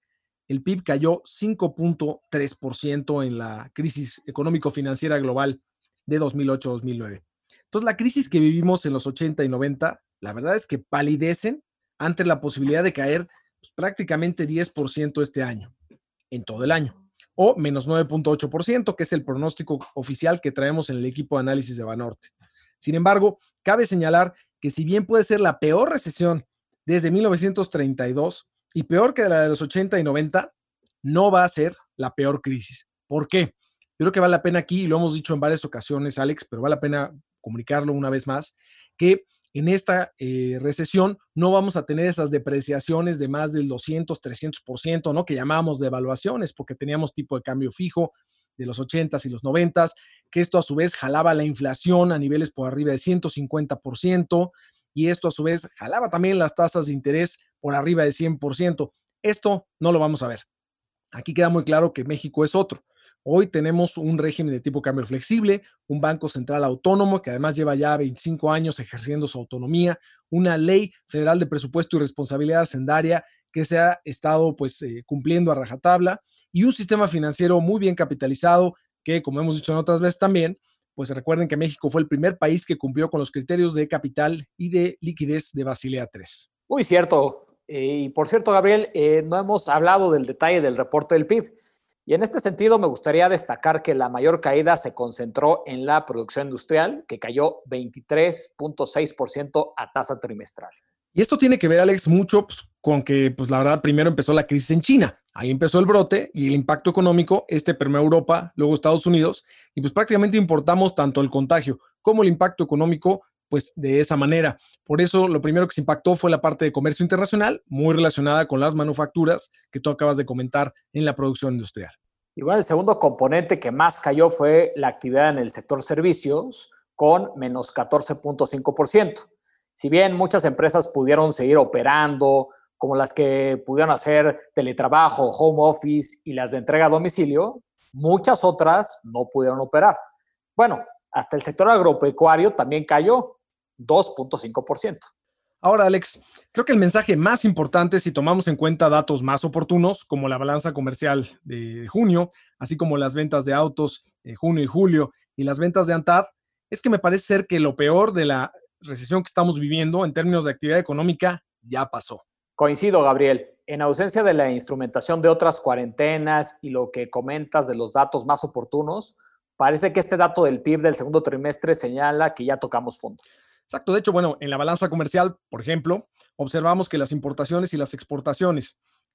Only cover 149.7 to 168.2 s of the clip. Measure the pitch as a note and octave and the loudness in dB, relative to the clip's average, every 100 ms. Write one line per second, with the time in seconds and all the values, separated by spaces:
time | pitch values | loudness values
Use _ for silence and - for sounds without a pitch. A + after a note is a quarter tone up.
149.7 | F3 F3 G3 - C#3+ C3+ C3 C#3 D3 D#3+ | 2 2 0 -4 -4 -4 -4 -2 -2 -4
150.7 | D3 C3 B2+ D3+ C#3 A#2+ - - A#2+ A2+ | -4 -6 -4 -2 -2 -4 -10 -14 -12 -10
151.7 | A2+ A#2 G3+ A3+ F3 F3 _ _ _ - | -12 -6 0 2 2 0 _ _ _ -10
152.7 | D#3 E3 D3 C3 C#3 D3+ D3 C3+ C#3 D#3 | -4 -2 -2 -2 -2 -2 -2 0 0 0
153.7 | C3+ D3 - _ _ - A2+ E3 E3 C#3 | -2 -4 -6 _ _ -20 -6 -2 0 0
154.7 | D#3 F#3+ D#3+ D3 - _ - C#3 C#3 E3+ | 2 4 4 0 -6 _ -6 -4 -2 0
155.7 | F3+ E3+ E3 D#3 F3 G3 _ _ _ _ | 2 2 2 4 4 2 _ _ _ _
156.7 | G#3 B3+ G#3 F3 F#3 - G3 G3 F3 D3+ | -4 0 2 2 0 2 0 2 0 0
157.7 | B2+ D3 E3+ A3 F3+ D3+ C3 C#3 - _ | 2 2 4 4 2 0 0 -4 -10 _
158.7 | _ D#3+ C3 B2 F#3 F3+ - F3 D3 D3 | _ -14 -12 -4 -2 -2 0 0 0 -2
159.7 | D#3+ D#3+ F3 F3+ D3 E3+ F3 D3+ C3+ D3+ | 0 0 0 0 0 0 0 0 -2 0
160.7 | E3 F3 C#3+ E3+ D#3+ F3+ F3 _ _ A#2 | 0 0 -2 -2 0 -2 -2 _ _ -8
161.7 | B2+ C3+ A#2 - G#2+ _ _ _ - D3 | -6 -4 -6 -12 -16 _ _ _ 0 0
162.7 | D3 G3+ F#3 C#3 C3+ C#3 B2+ - _ - | 2 2 4 4 4 4 2 -2 _ -12
163.7 | D3 D3 C#3+ F#3+ G#3+ G#3 D#3 C3+ B2 B2 | -2 0 0 -2 2 2 4 2 -2 -6
164.7 | C3+ B2+ B2+ - E3 E3 D#3+ E3 D#3+ - | -8 -6 -4 -2 2 4 4 2 0 -2
165.7 | B2 B2 A2 D3+ D#3 D3+ D3+ D3 - D3 | -2 -4 -2 -2 0 0 0 0 -8 -8
166.7 | B2+ B2+ B2+ B2 B2+ B2+ D3+ D3 - B2+ | -6 -6 -6 -8 -6 -6 -8 -2 -2 -2
167.7 | A#2 A2+ - F#3 D3 | -4 -2 0 0 0